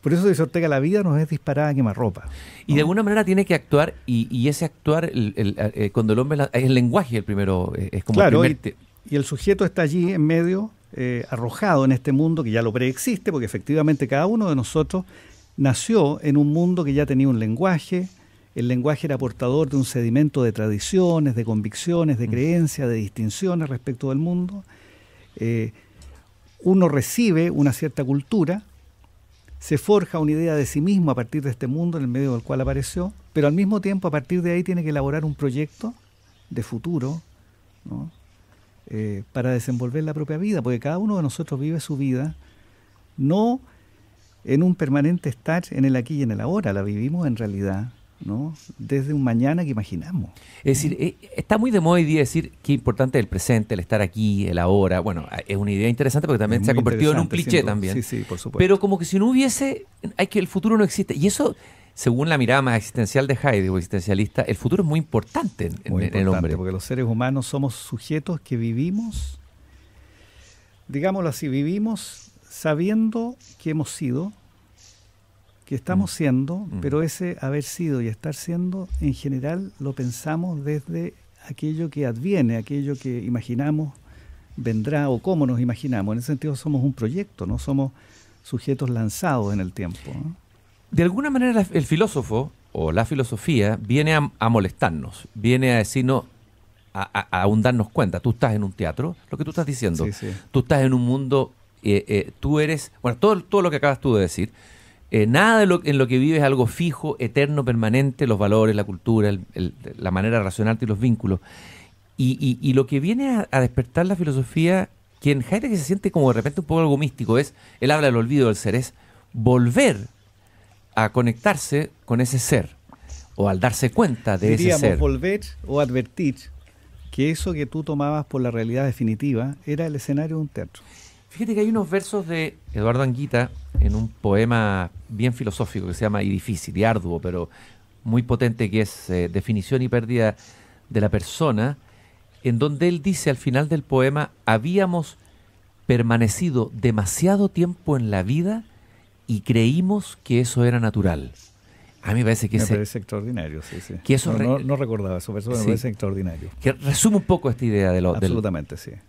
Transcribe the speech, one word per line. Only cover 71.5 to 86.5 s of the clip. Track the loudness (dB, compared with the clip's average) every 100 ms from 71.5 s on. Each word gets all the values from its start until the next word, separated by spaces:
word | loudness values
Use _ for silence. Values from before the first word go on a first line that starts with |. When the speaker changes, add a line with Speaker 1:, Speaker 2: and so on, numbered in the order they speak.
| -2 -2 -2 -2 -4 -10 -18 -20 -20 _
Speaker 1:
sabiendo | -6 -2 0 0 2 0 -2 -6 -10 -20 -10
que | -4
hemos | -4 -4
sido, | -6 -4 -4 -4 -10 _ _ _ _ -20 _ _ _ _ _ _ _ -10
que | -8
estamos | -2 0 0
Speaker 2:
Mm. | 0
Speaker 1:
siendo, | 0 2 0 -6
Speaker 2:
Mm. | -8 -6
Speaker 1:
pero | -2 0
ese | -2 -4 -8 -6
haber | -4 -4
sido | -6 -6 -4 -2
y | -4
estar | -6 -8 -8
siendo, | -6 -4 -4 -6 -6 -2
en | -2
general, | -2 -6 -6 -4 -6 -8 -10
lo | -10
pensamos | -6 -6 -6 -6 -4 -4 -6
desde | -4 -6 -6 -8 -8 -12 -20 _ -18
aquello | -8 -6 -4 -6
que | -4 -4
adviene, | -2 -2 2 2 0
aquello | -4 -6 -4 -6
que | -6 -6
imaginamos | -4 -6 -4 -4 -2 -2 -4 -10 -20 -20 -20 -20 -18 -8
vendrá | -4 -2 -2 -2 0
o | -2
cómo | 0 0 0
nos | 0
imaginamos. | -2 -2 -4 -2 -2
En | -4
ese | -4
sentido | -4 -4